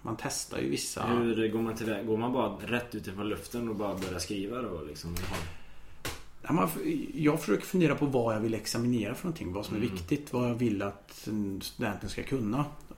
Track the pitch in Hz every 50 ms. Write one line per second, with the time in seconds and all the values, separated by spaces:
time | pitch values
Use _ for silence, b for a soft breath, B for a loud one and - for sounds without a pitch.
0 | - - 110 - - - - - - - - - - - - - - - - -
1 | - 117 120 120 117 117 113 110 113 107 104 113 113 113 113 113 117 110 107 98
2 | - 110 110 107 117 123 127 127 113 104 98 98 107 98 117 120 - - - 107
3 | - 104 92 98 101 107 101 87 - - - 120 120 113 107 98 107 98 95 92
4 | 92 92 90 87 85 - 107 98 98 101 120 127 123 104 90 80 73 76 76 76
5 | - 82 85 87 92 92 95 90 82 80 B B B B B B B B B B
6 | - - - - - - - - - - 143 180 185 165 - - - - 175 139
7 | - - - 147 160 147 147 165 - - 202 170 - - - 185 170 147 139 117
8 | 147 139 131 127 117 117 110 107 107 113 113 104 - - - 117 117 123 123 117
9 | 104 101 127 - - 185 160 - - 87 90 101 107 - 113 107 117 117 95 90
10 | 85 - 151 143 147 - - 123 123 120 120 113 123 117 104 98 101 101 - -
11 | - - - - - - 107 107 104 98 98 92 - - - - 127 107 98 -
12 | - 98 - - 98 - 135 131 113 101 113 139 147 143 - - - - -